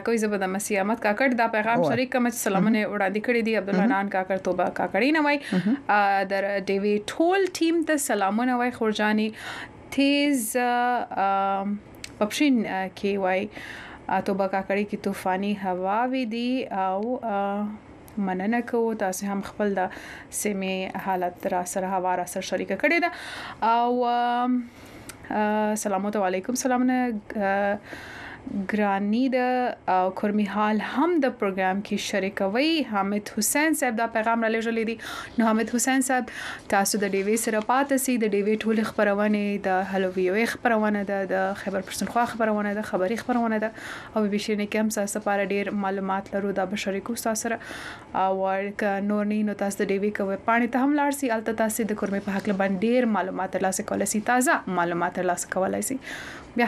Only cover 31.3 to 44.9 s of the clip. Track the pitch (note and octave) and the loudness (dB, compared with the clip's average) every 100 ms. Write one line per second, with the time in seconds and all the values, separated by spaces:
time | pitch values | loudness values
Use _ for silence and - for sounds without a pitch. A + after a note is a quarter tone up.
31.3 | B3 G3+ F#3+ F#3 G3 G3+ G3+ - G#3 F#3+ | 0 -2 2 0 0 -2 -4 -2 0 -2
32.3 | G3+ G3 A3 D4+ E4 A#3+ G#3+ G3 G#3 G#3 | 0 0 2 2 2 0 0 0 -2 -4
33.3 | - G#3 C#4+ D#4 D4 B3+ A3 A#3 A3+ A3 | -2 0 2 2 2 0 0 0 0 2
34.3 | A#3 A3+ A3+ A3+ A3+ A3+ A3+ - - - | 2 2 0 0 -2 -2 -4 -8 -10 -8
35.3 | - A3+ A3 A3+ B3 B3 C4+ B3+ C4 A#3+ | 2 4 4 2 0 2 2 4 0 0
36.3 | - - - - G3+ G3 A3 G3 G3 G3 | -8 -10 -10 0 2 4 2 0 0 2
37.3 | A3+ A3+ A3 G#3+ B3 C#4 C4+ C4+ B3 G#3+ | 0 2 -2 2 2 4 2 2 0 2
38.3 | G3+ G3+ A3 A3 A3 A3 - G#3 G3+ G#3 | 2 2 2 2 2 0 2 2 4 2
39.3 | G#3 G3+ G3+ G3 F#3 F#3+ F#3+ F#3+ F#3 F#3 | 2 0 -2 0 0 0 0 0 0 2
40.3 | G3 A3+ - B3 A3+ G#3+ G#3 G3 G3 F#3+ | 2 0 0 2 4 2 0 -2 -2 0
41.3 | F#3+ F#3+ G3+ - G3 F#3+ - G3 A#3 A#3 | 0 0 -2 -4 -4 -6 -6 -2 2 0
42.3 | A3+ A3+ G#3 G#3 G3+ G#3+ F3+ F#3 A3 - | 2 0 2 0 -2 -2 0 0 -2 -2
43.3 | B3 A#3 A3 A3 - - - - A3 G#3 | 0 2 0 -2 -6 -12 -14 -6 0 0
44.3 | G#3 G#3 G#3+ G3+ G#3+ A3 | 0 0 -2 0 0 0